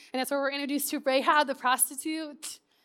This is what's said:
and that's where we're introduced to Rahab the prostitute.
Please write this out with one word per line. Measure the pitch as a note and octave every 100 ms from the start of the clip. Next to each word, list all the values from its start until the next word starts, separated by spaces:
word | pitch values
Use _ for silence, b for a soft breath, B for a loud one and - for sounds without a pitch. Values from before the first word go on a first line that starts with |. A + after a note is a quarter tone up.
| B
and | C4
that's | B3+
where | C#4
we're | C#4
introduced | C#4 C#4+ C#4+ -
to | D4+
Rahab | C4+ C4+ E4+ D4+ C#4
the |
prostitute. | C4 B3+ C4 - C4+ D#4+ D#4+ D4+ D#4 - - _ _